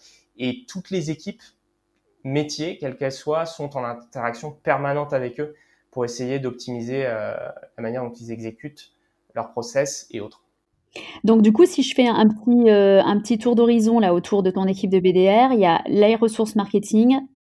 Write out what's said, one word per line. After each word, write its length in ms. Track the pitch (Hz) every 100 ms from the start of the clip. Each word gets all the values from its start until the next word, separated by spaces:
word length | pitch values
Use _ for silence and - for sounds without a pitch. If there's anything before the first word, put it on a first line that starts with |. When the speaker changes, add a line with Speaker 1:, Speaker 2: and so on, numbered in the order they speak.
| _ _ _ -
Speaker 1:
et 300 | 127 127 -
toutes 240 | 185 -
les 180 | 185 151
équipes 320 | 151 202 220 _ _ _ _ _ _ _ _
métiers, 540 | 135 143 151 - 160 -
quelles 180 | 139 127
qu'elles 160 | 135
soient, 360 | 135 151 156 165
sont 280 | - 143 139
en 80 |
interaction 680 | 120 117 - 135 117 117 151
permanente 640 | - 160 135 143 147 147
avec 260 | 139 123 123
eux 160 | 151 151 _ _ _
pour 160 | 127 120
essayer 320 | 120 127 139
d'optimiser, 680 | 127 117 - 120 117 135 127
euh, 260 | 110 107 - - - - -
la 60 |
manière 220 | 113 123
dont 100 | 120
ils 180 | 117 117
exécutent 600 | 117 113 113 151 - - _ _ _ _
leurs 160 | 117 113
process 560 | 123 113 139 143 - -
et 80 | 113
autres. 240 | 107 _ _ _ _ _ _ - - -
Speaker 2:
Donc, 200 | 202 226
du 100 | 214
coup, 140 | 214 359
si 160 | -
je 100 | 262
fais 140 | - 247
un 200 | - 214
petit, 400 | 214 247 240 226
euh, 320 | 208 196 196
un 160 | - 202
petit 180 | 208 226
tour 160 | 240
d'horizon 460 | 233 233 233 220 233
là, 120 | 190
autour 300 | 175 - 202
de 80 | 185
ton 160 | 185 190
équipe 240 | 190 190
de 100 | 185
B 140 | 180
D 160 | 180 190
R, 240 | 214 262
il 60 | 240
y 60 | 180
a 160 | 165 -
les 300 | 202 208 226
ressources 400 | 226 220 214 208
marketing, 640 | 196 202 202 220 233 269 269 _